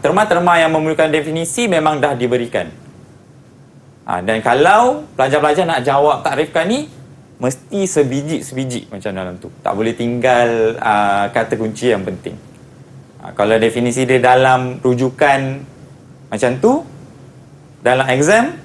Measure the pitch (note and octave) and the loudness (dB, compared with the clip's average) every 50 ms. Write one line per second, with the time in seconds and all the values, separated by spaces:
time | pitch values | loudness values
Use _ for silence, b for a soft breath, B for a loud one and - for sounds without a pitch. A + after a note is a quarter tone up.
0 | - C#3+ E3+ G3+ G#3+ G#3 E3+ F3 F3 F3 E3+ E3 E3 D#3+ D#3+ D#3 D#3 D#3+ D#3 D#3+ | -2 0 2 2 2 2 2 2 2 2 4 4 4 2 2 0 0 0 0 0
1 | D#3+ D#3 D3+ D#3 C#3+ D#3+ D#3 E3 E3+ E3+ - A#3+ A#3+ G#3+ F3+ D#3+ D#3 D#3 D3+ C#3+ | 2 2 0 0 -2 -2 -4 -6 -6 -4 -4 -2 -2 0 0 0 0 0 0 0
2 | C3+ D3 C#3 A#2+ B2 A#2+ B2 B2 A#2+ A2+ - G2 E2+ D#2+ - - - - - - | 0 -2 -2 -2 -2 -2 -2 -2 -2 -4 -6 -6 -6 -8 -12 -20 -20 -20 -20 -20
3 | - - - - - - - - - - - - - - - - - - - - | -20 -20 -20 -20 -20 -20 -20 -20 -20 -20 -20 -20 -20 -20 -20 -20 -20 -20 -20 -16
4 | - - - F2+ F2+ G#2 A2 A2 - B2 A#2+ C3+ D#3 F3 G3+ A3 A#3+ B3+ D4 - | -10 -6 -6 -4 -2 -2 -2 0 0 0 2 4 4 4 6 4 4 2 0 -2
5 | - - - - C3 C3+ C#3+ D3 D3 D3+ D3 F3+ F3+ E3 E3 C3+ B2 C#3 C#3 C#3 | -6 -8 -4 -2 0 2 2 2 2 2 2 2 0 0 -2 -2 0 0 2 4
6 | D3 D3+ C3+ - - C#3+ C#3 C3+ D#3+ D3+ - E3 E3 F#3+ A#3 C#4+ D4+ D4 - - | 4 2 2 0 -2 -2 -2 -2 -2 -2 -2 -2 -2 0 -2 -4 -4 -8 -12 -18
7 | - - - - - - - - - B2+ - - - - - G3+ G3 F#3 - D#3 | -20 -20 -20 -20 -20 -20 -10 -6 -4 -4 -4 -6 -8 -8 -4 -4 -4 0 2 0
8 | C#3+ B2+ B2+ C#3 C#3+ D3+ D#3+ - - - C3 C3 C3+ C3 B2 A2+ - - G#2+ G2 | 0 0 0 -4 -4 -4 -6 -6 -8 -8 -8 -8 -6 -6 -6 -8 -8 -10 -12 -10
9 | - G#2+ F#2+ F#2+ F#2 F2+ F2+ F2+ - - - - - - - G2+ A2 A2+ A#2 - | -8 -8 -8 -6 -8 -8 -10 -12 -14 -16 -14 -8 -6 -4 -2 -2 -2 -2 -2 -4
10 | A#2+ A#2 A#2+ B2 A#2 B2+ B2 A#2+ A#2+ A#2 A#2 A2+ A2 A2+ A2+ - - A2+ G#2 G#2 | -4 -4 -2 0 2 2 4 4 2 2 2 2 0 0 0 -2 0 0 2 2
11 | G#2 G2+ G2+ G2+ G2+ G2+ - A#2+ A2 - - G#2+ A2+ A2 G#2+ - A#2+ B2 A2 G2 | 2 2 0 0 0 -2 -2 -2 -2 -2 -2 -4 -4 -4 -6 -2 0 0 0 0
12 | F#2+ G#2 F#2 F2+ - - - - - - - - - - - - - - - - | -2 -6 -8 -8 -10 -12 -14 -14 -18 -20 -20 -20 -20 -20 -20 -20 -20 -20 -20 -20
13 | - - - - - F#2 - - G2+ G#2 A2+ A2 A2 A#2 A2+ B2 A#2+ A#2+ A#2 B2+ | -20 -20 -20 -20 -18 -8 -4 0 2 2 2 4 2 2 0 0 -2 -2 0 0
14 | C3 B2 C3 B2+ A#2+ B2 B2+ B2+ C3 C3 C3 B2+ B2+ B2+ B2+ - - B2+ B2 A#2+ | 2 2 2 4 4 4 6 6 6 4 4 2 0 -2 -6 -2 0 0 0 2
15 | C3 B2+ C3 - D3+ C#3+ C#3 C3+ C3+ C3+ C3+ C#3 C#3 - - - - - - - | 0 -2 0 2 2 2 2 2 -2 -4 -6 -10 -12 -16 -20 -20 -20 -20 -20 -20
16 | - - - - - - - G#2 B2+ A#2+ B2+ C3 G3 A3+ C4+ D#4 E4+ - - - | -20 -20 -20 -20 -14 -10 -6 -2 0 0 0 2 2 2 2 2 -2 -6 -14 -20
17 | - - - - - - - - - - - - - - - - - A#2+ B2+ C3 | -20 -20 -20 -20 -20 -20 -20 -20 -20 -20 -20 -20 -20 -20 -12 -4 -2 0 2 2
18 | C3+ B2+ B2+ C3+ D3 E3 G#3 A3+ B3 D4 F4 - - | 2 0 0 2 2 4 4 2 2 0 -4 -8 -4